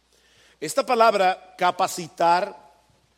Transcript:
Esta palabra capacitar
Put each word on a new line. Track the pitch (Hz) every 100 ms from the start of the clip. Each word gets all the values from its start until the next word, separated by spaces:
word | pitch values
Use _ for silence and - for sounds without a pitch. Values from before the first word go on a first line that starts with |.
| _ _ _ _ _ _
Esta | 156 - 208
palabra | 240 226 208 185 180 - -
capacitar | 180 175 185 - 160 - 170 175 202 - - _ _ _ _